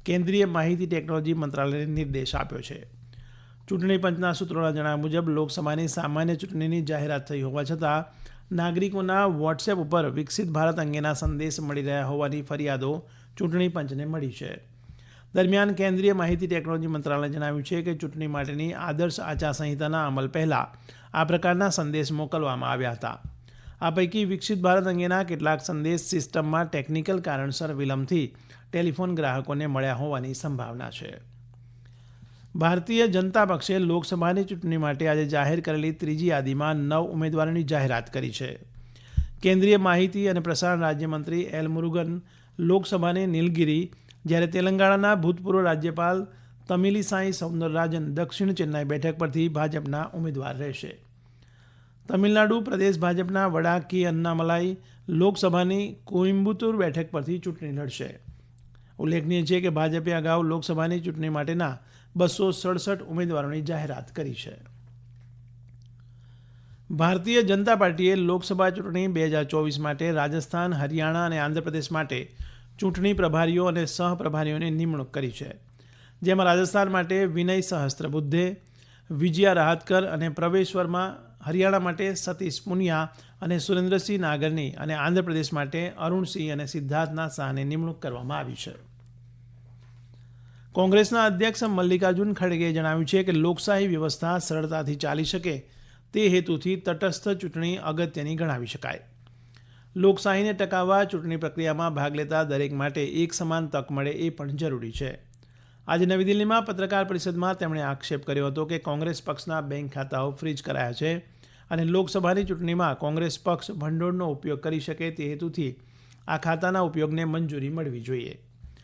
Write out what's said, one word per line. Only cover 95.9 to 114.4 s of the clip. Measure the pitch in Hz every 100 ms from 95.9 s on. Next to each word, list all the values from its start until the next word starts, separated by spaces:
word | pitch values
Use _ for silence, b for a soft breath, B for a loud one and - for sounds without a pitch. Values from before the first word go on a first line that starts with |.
| b b
તે | 208 208
હેતુથી | 180 180 160 180 190
તટસ્થ | - 170 190 160 208
ચૂંટણી | 196 180 165 170 180
અગત્યની | 156 156 170 156 147 160
ગણાવી | 165 127 117
શકાય. | - 127 - - - b b b b b b b 185
લોકશાહીને | 190 196 202 196 208
ટકાવવા | 196 190 185 185 196
ચૂંટણી | 196 185 160 165
પ્રક્રિયામાં | 180 139 160 151 170
ભાગ | 147 147 147
લેતા | 147 156
દરેક | 156 139 139
માટે | 143 143 139
એક | 143 156 165
સમાન | - 165 165 160
તક | 143 139
મળે | 139 139
એ | 156 165
પણ | 160 143
જરૂરી | 143 160 127 117
છે. | 113 139 - - - b b b b b
આજે | 170 180
નવી | 185
દિલ્હીમાં | 190 208 208 226
પત્રકાર | 214 185 190 202
પરિષદમાં | 190 185 185 170 180 185
તેમણે | 165 156
આક્ષેપ | 143 139 - 147 139
કર્યો | 143 139
હતો | 143
કે | 156 165
કોંગ્રેસ | 156 147 160 165
પક્ષના | - 139 - 160
બેંક | 143 143 143
ખાતાઓ | 139 135 131 139
ફ્રીઝ | 139 160 139
કરાયા | - 135 123
છે | 123 151 170 - b b b b
અને | 165
લોકસભાની | 165 185 180 196 175 185
ચૂંટણીમાં | 190 170 170 170 170 131
કોંગ્રેસ | 147 156 170 -
પક્ષ | - 175 -
ભંડોળનો | 202 151 160 175 180 175
ઉપયોગ | 143